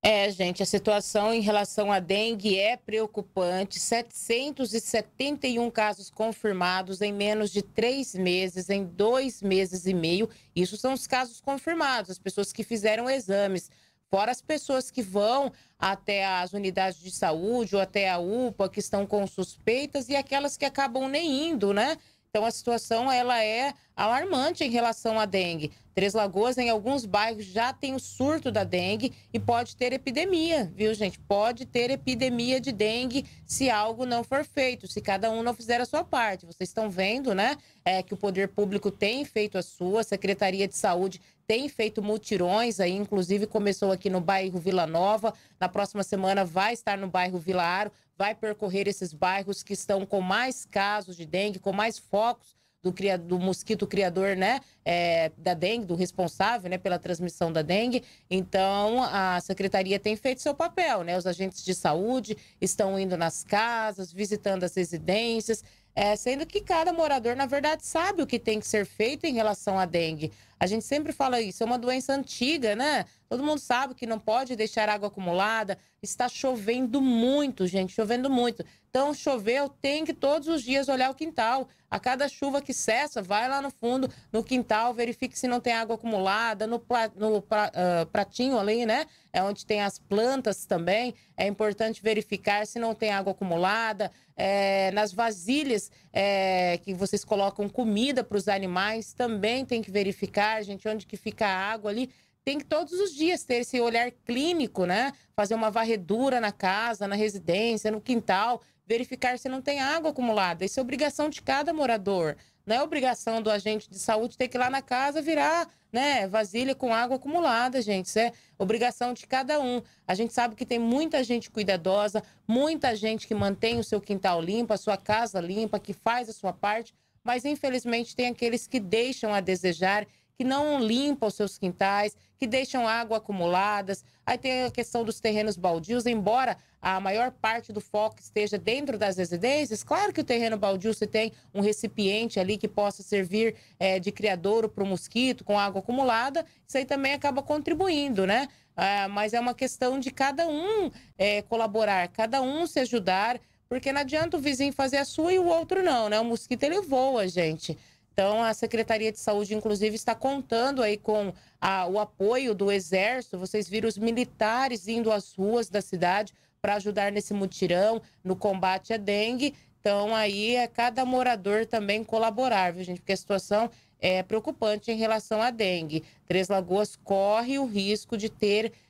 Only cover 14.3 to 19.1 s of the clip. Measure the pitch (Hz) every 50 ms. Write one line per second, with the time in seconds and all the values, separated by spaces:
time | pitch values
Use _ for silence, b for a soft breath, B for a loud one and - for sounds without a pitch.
14.3 | 247 - - _ 311 294 - - 277 262 254 - - - 233 190 185 208 202 214
15.3 | 240 269 285 254 b b b b b b - 190 196 190 - - 208 196 190 196
16.3 | 190 180 180 185 180 202 202 190 180 196 190 190 180 151 170 185 180 - - 175
17.3 | 156 160 175 208 240 247 233 196 - 202 190 190 - 208 196 190 185 175 175 180
18.3 | 208 240 254 247 202 - 196 185 - 208 202 - - 196 202 196